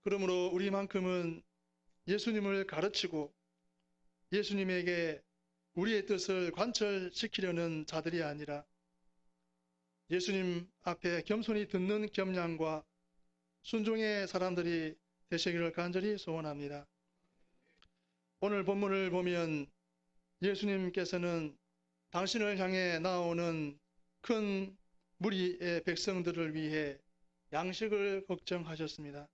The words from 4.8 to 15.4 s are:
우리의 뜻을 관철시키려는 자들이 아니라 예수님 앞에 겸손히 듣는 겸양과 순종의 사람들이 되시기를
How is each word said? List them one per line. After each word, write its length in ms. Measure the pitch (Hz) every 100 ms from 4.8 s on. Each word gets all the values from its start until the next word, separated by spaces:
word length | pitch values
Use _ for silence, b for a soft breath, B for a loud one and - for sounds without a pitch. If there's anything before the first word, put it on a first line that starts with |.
| 175 175 165 147 _ _ _ _ _ -
우리의 300 | 202 214 196
뜻을 460 | 190 185 185 175
관철시키려는 1300 | 160 226 - 208 196 180 - 220 - 190 170 170 160 151
자들이 380 | 160 160 175
아니라 420 | 151 147 147 147 - _ _ _ _ _ _ _ _ _ _ _ _ _ _
예수님 600 | 180 180 190 185 170 175 _
앞에 400 | - 175 180 170
겸손히 440 | - 208 226 214 208
듣는 420 | 185 185 214 214
겸양과 720 | - 190 185 170 160 160 156 - _ _ _ _ _ _ _
순종의 640 | - 226 214 220 214 208 190
사람들이 680 | 185 185 180 170 165 156 160 _ _ _
되시기를 440 | 170